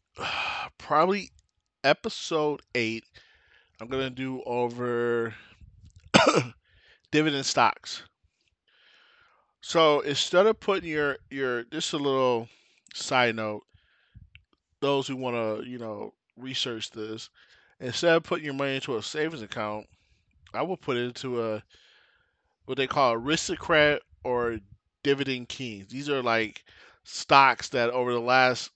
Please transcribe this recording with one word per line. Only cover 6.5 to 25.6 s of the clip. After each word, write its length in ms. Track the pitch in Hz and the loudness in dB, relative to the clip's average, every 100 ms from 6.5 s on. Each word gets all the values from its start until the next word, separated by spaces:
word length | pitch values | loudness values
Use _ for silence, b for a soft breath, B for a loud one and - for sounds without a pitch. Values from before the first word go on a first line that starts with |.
| - b b b b b | -12 b b b b b
dividend 360 | 151 156 139 131 | 2 2 0 -2
stocks. 560 | 143 113 - - - - _ _ _ _ _ _ b b b b b b b b b | 4 2 2 -12 -14 -16 _ _ _ _ _ _ b b b b b b b b b
So 360 | - 170 156 147 | -2 4 6 4
instead 460 | 147 135 - 180 214 | 2 -2 2 4 4
of 140 | 220 | 2
putting 280 | - 190 170 | -2 -2 -2
your, 300 | 151 143 - - | -2 -2 -4 -10
your, 360 | 135 131 120 | -4 -2 -4
just 280 | 120 156 - | -6 -8 -4
a 40 | 151 | -2
little 520 | 143 135 127 120 120 b b b _ | 0 2 2 0 -4 b b b _
side 400 | - - 131 120 | -12 0 2 4
note, 300 | 113 107 107 - b b b b b b - _ _ _ - | 2 -4 -6 -12 b b b b b b -20 _ _ _ -4
those 280 | 139 143 135 | 0 0 -2
who 80 | 131 | -6
wanna, 460 | 127 120 110 107 | -4 -2 -2 -4
you 160 | 123 123 | -8 -10
know, 360 | 113 104 107 _ _ - | -10 -10 -12 _ _ -16
research 560 | 131 127 131 113 - | -10 -6 -4 -6 -10
this, 380 | 113 110 110 - b b b b b | -10 -10 -10 -14 b b b b b
instead 340 | 123 - 170 | -8 0 4
of 80 | 165 | 4
putting 220 | - 165 | 2 -6
your 100 | 151 | -4
money 220 | 135 139 135 | -4 -2 -4
into 200 | - 113 | -4 -6
a 60 | |
savings 400 | - 151 160 156 | -4 -4 -4 -6
account, 440 | 104 - 107 107 - _ _ _ _ _ - | -10 -6 -6 -6 -12 _ _ _ _ _ -12
I 80 | 113 | -6
will 140 | 165 180 | -4 -4
put 200 | - 123 | -4 -2
it 100 | 123 | -2
into 360 | 117 131 120 | -6 -6 -4
a, 220 | 113 107 - b b b b b b b b b - | -2 -4 -8 b b b b b b b b b -10
what 120 | 131 | -4
they 80 | 131 | -2
call 280 | 147 127 | 2 2
aristocrat 880 | 117 127 160 - 170 - 156 147 143 _ _ | 2 0 -2 -2 -6 2 4 6 2 _ _
or 380 | 127 123 120 113 98 - _ _ | -4 -2 -2 -4 -12 -20 _ _
dividend 460 | 143 139 135 127 123 | 0 0 0 -4 -8
kings. 400 | - | -10